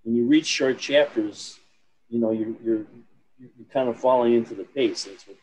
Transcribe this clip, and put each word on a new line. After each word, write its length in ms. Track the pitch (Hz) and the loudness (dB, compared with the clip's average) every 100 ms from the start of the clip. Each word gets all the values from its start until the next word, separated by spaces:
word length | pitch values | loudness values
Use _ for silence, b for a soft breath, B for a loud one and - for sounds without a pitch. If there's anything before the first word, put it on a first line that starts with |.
when 120 | 113 | -4
you 120 | 117 120 | 0 4
read 200 | 151 156 | 2 2
short 320 | - 131 123 | -2 -2 -2
chapters, 800 | - 143 147 117 107 - - - _ _ _ _ _ | 0 2 2 0 -6 -8 -18 -20 _ _ _ _ _
you 80 | 117 | -2
know, 100 | 113 | -2
you're, 240 | 110 110 110 | -2 -4 -6
you're, 220 | 113 110 104 120 - _ _ _ | -4 -4 -4 -18 -20 _ _ _
you're 280 | 123 123 110 | -20 _ -6
kind 160 | 135 127 | -2 -2
of 100 | 117 | 0
falling 360 | 127 127 117 | 2 4 4
into 200 | 120 113 | 2 0
the 100 | 101 | -8
pace. 420 | 90 110 117 90 98 | -10 -2 -2 -2 -10
It's 200 | 95 - | -16 -20
what 120 | - | -20